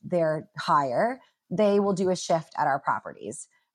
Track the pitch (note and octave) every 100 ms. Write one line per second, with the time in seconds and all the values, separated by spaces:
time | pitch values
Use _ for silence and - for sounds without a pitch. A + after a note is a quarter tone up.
0 | - F3+ D#3+ D#3 - D3+ - D3+ C#3 B2+
1 | A3+ B3+ _ _ - F3 G#3 G3+ G3+ F#3
2 | F#3 F3+ - E3 - - D3 C3+ - A2+
3 | E2 - E2+ - - _ _